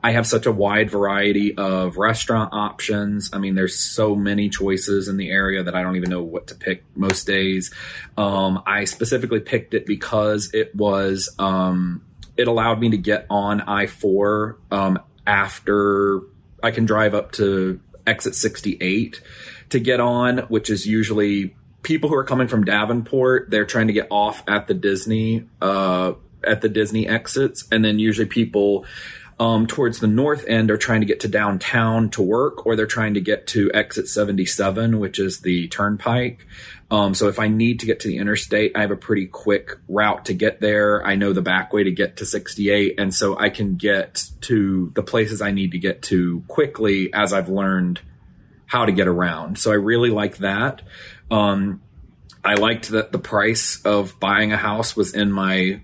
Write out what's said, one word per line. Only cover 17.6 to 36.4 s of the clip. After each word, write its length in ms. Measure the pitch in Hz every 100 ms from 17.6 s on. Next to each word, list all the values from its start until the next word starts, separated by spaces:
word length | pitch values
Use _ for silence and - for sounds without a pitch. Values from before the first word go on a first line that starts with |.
| 92 92 - - -
exit 280 | 110 -
sixty-eight 840 | - - - 104 90 92 101 - - - - - - -
to 100 | 135
get 220 | 117 123
on, 380 | 120 123 123 123 120
which 220 | 110 -
is 160 | 104 107
usually 680 | 110 107 107 104 101 95 - - _
people 260 | - 160 151
who 80 | 147
are 80 |
coming 240 | 131 127 123
from 160 | 117
Davenport, 840 | 98 104 107 120 113 135 127 127 -
they're 160 | 107 101
trying 220 | 117 110
to 40 |
get 140 | 104 -
off 320 | 104 104 104 -
at 180 | 104 101
the 60 |
Disney, 720 | 95 101 98 220 156 113 113 - -
uh, 520 | 95 98 95 90 92 - - -
at 200 | - 107
the 80 | 110
Disney 360 | 107 107 110 107
exits. 600 | 113 - 131 131 - -
And 140 | 113
then 140 | 107 107
usually 280 | 110 107 104
people, 600 | - 110 104 101 98 - - - - - -
um, 280 | 113 113 113
towards 340 | - 123 117
the 60 | 110
north 400 | 107 147 147 -
end 220 | 113 110
are 80 | 107
trying 220 | - 110
to 60 | 104
get 140 | -
to 80 | -
downtown 800 | 104 104 95 - 120 113 113 110
to 120 | -
work, 420 | 95 113 143 -
or 120 | - 110
they're 100 | 107
trying 260 | 117 110
to 80 | 104
get 260 | 92 104 -
to 220 | 117 101
exit 340 | 104 107 - -
seventy-seven, 880 | - 104 98 90 - 98 95 113 113
which 180 | 95 -
is 220 | 95 -
the 280 | 92 90 85
turnpike. 800 | - 101 104 - 120 123 123